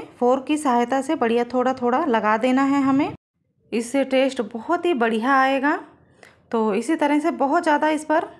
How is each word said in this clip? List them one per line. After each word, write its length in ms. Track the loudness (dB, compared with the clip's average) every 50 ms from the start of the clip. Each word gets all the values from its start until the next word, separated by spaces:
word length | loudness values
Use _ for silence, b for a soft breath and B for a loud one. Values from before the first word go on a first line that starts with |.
| -2 -6 -6 0
फोर्क 260 | 2 2 2 2 0
की 120 | -2 -2 -2
सहायता 440 | 0 2 2 2 2 0 0 -2
से 140 | -2 -2 -2 -2
बढ़िया 260 | 0 0 0 0 -2
थोड़ा 280 | -2 -2 -2 0 0 -2
थोड़ा 300 | -2 -2 0 0 0 0 2
लगा 300 | 0 0 2 2 0 2
देना 260 | 2 2 2 2 2
है 180 | 2 2 2
हमें, 320 | 2 2 2 0 0 -2 -4 -10 _ _ _ _ _ _ _ _ _ -8
इससे 320 | -6 -6 -6 -2 -2 -2 0
टेस्ट 360 | 0 2 0 0 0 0 -4 -6
बहुत 420 | -6 -8 -10 -4 -2 -2 0 0
ही 80 | 0 0
बढ़िया 400 | 2 0 0 0 0 0 2 2
आएगा। 440 | 4 4 2 2 0 0 0 -2 -2 -6 -12 -20 _ _ b b b b b b b b -6
तो 220 | -2 -2 0 0 0
इसी 220 | -2 -2 -2 -2
तरह 240 | 0 0 0 0 0
से 120 | 0 0 -2
बहुत 300 | 0 0 0 0 0 2
ज़्यादा 260 | 2 0 2 2 0
इस 160 | -2 -2 -2
पर 280 | -2 -2 -2 -2 -4 -6 -6